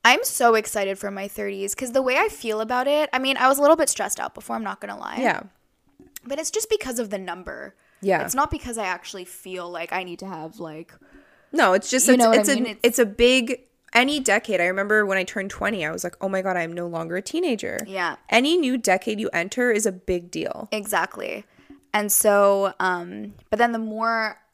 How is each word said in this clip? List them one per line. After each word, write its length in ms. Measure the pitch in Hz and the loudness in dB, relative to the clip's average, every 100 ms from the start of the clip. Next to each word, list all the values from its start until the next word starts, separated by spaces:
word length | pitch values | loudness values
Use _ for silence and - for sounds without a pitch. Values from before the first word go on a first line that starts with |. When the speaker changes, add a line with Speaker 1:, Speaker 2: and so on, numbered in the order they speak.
Speaker 1:
I'm 180 | 254 294 | 6 4
so 320 | 494 - 240 | 0 4 4
excited 420 | 220 214 214 196 196 | 4 0 -4 -4 -4
for 120 | 202 | -8
my 160 | 196 196 | -8 -10
thirties 480 | - 202 196 196 | -8 -8 -6 -8
'cause 160 | - 254 | -6 -2
the 120 | 254 | 0
way 160 | 254 269 | 2 2
I 100 | 427 | 0
feel 320 | - 233 214 | -2 -6 -4
about 260 | 220 247 269 | -2 0 2
it, 240 | 294 302 | 2 0
I 60 | 254 | 0
mean, 180 | 262 269 | 0 4
I 120 | 262 | 4
was 100 | 277 | 6
a 40 | |
little 120 | 285 | 6
bit 140 | 320 285 | 6 4
stressed 320 | - - - | 0 -4 -4
out 120 | - | -6
before, 200 | - - | -8 -8
I'm 80 | 226 | -8
not 180 | 208 196 | -6 -10
gonna 180 | 202 202 | -12 -12
lie. 180 | - - | -10 -2
Speaker 2:
Yeah. 260 | 247 - - _ _ _ _ _ - - | 0 0 -6 _ _ _ _ _ -20 -20
Speaker 1:
But 140 | 240 285 | -10 -6
it's 120 | 320 | -4
just 180 | 440 440 | -4 -2
because 280 | 427 262 240 | -2 -2 -6
of 100 | 220 | -6
the 80 | 196 | -6
number. 560 | 185 175 170 123 139 _ _ _ | -8 -10 -12 -14 -14 _ _ _
Speaker 2:
Yeah. 200 | 196 170 | 0 2
Speaker 1:
It's 100 | - | 2
not 160 | 262 294 | 0 0
because 280 | 311 254 226 | -2 -8 -6
I 80 | 190 | -4
actually 380 | 180 - 196 | -6 -8 -14
feel 440 | 180 - 190 185 175 | -16 -16 -12 -10 -10
like 220 | 175 170 | -10 -6
I 120 | 190 | -6
need 140 | 185 170 | -6 -12
to 60 | 190 | -12
have, 340 | 165 160 160 | -12 -14 -12
like, 320 | 165 156 165 - _ - _ _ _ | -12 -12 -16 -20 _ -20 _ _ _
Speaker 2:
No, 200 | 294 220 | 2 4
it's 180 | 185 - | 4 2
just, 160 | 254 269 | 2 6
Speaker 1:
you 80 | |
Speaker 2:
it's, 80 | 247 | 6
Speaker 1:
know 60 | 226 | 8
what 80 | 226 | 6
I 20 | |
Speaker 2:
it's 80 | 214 | 4
a, 40 | |
Speaker 1:
mean? 120 | 262 247 | 2 0
It's 140 | 208 | 2
Speaker 2:
it's 160 | 240 233 | 2 4
a 80 | 220 | 0
big, 540 | 208 240 254 233 247 _ _ _ | 4 4 4 0 -6 _ _ _
any 260 | 233 262 294 | 2 2 2
decade. 400 | 262 202 - 190 | 2 2 2 0
I 60 | 175 | 0
remember 400 | 190 202 214 208 | 0 2 2 4
when 100 | 190 | 0
I 60 | |
turned 260 | 185 - 196 | -2 -6 -8
twenty, 340 | - 196 214 151 | -4 -4 -2 -4
I 40 | |
was 100 | 175 | -6
like, 120 | 175 - | -8 -6
"Oh 80 | 196 | -4
my 140 | 190 | -2
God, 140 | 190 180 | -2 -2
I 60 | |
am 100 | 165 | -4
no 140 | 170 175 | -6 -6
longer 280 | 165 165 175 | -6 -6 -6
a 60 | |
teenager." 560 | - 320 359 220 - - 208 | -4 -2 -2 -2 -4 -6 -8
Speaker 1:
Yeah. 300 | 190 170 - - | -4 -4 -6 0
Speaker 2:
Any 280 | 233 277 349 | 2 2 2
new 200 | 269 254 | 2 0
decade 440 | 208 185 - 214 | 2 0 0 -4
you 80 | 220 | -4
enter 380 | 170 185 - 247 | -4 -4 -2 0
is 160 | 214 214 | 2 0
a 60 | |
big 380 | 185 - 180 175 | -4 -4 -4 -4
deal. 380 | 160 160 - 214 | -8 -8 -8 -8
Speaker 1:
Exactly. 720 | 214 202 185 185 - - - - _ _ - _ | -8 -2 -2 -2 -6 -10 -10 -14 _ _ -20 _
And 180 | 208 208 | -2 0
so, 640 | - 214 202 202 196 196 - | 2 4 6 6 4 0 0
um, 540 | 185 180 175 208 208 208 _ | -2 -2 -6 -10 -12 -14 _
but 80 | 214 | 2
then 100 | 240 | 2
the 60 | 226 | 0
more 580 | 220 214 226 226 220 - _ | -6 -2 0 0 -2 -6 _